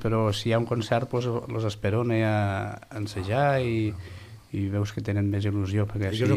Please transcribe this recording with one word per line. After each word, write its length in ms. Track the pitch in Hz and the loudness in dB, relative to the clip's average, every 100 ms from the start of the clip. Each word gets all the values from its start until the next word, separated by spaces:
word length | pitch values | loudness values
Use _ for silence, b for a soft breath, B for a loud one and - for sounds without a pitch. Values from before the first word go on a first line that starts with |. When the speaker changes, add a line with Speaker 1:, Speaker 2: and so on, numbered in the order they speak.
Speaker 1:
però 240 | 113 110 110 104 | 0 2 2 0
si 140 | 120 | 2
hi 20 | |
ha 60 | 113 | 2
un 80 | 117 | 2
concert, 400 | 117 107 117 127 | -2 0 0 0
pues, 160 | 123 123 117 120 | -2 -2 -2 -4
los 160 | 113 110 | -4 -2
esperona 480 | 101 101 110 120 113 | -2 0 0 2 2
a 160 | 110 107 101 98 101 104 - - | 4 2 2 0 -4 -8 -10 -8
ensejar 640 | 104 101 95 117 143 135 | -6 -4 -2 2 2 2
i, 240 | 123 113 107 90 B B B B - | 2 2 0 -2 B B B B -8
i 160 | 101 98 | -2 0
veus 240 | 101 101 | 0 0
que 100 | - | -2
tenen 300 | 101 101 101 | -2 0 2
més 160 | 101 104 | 2 0
il·lusió, 400 | 101 95 104 104 | 0 0 0 0
perquè 240 | 104 98 | 0 -2
Speaker 2:
És 80 | 107 | 0
Speaker 1:
sí. 80 | |
Speaker 2:
una 80 | 127 | 2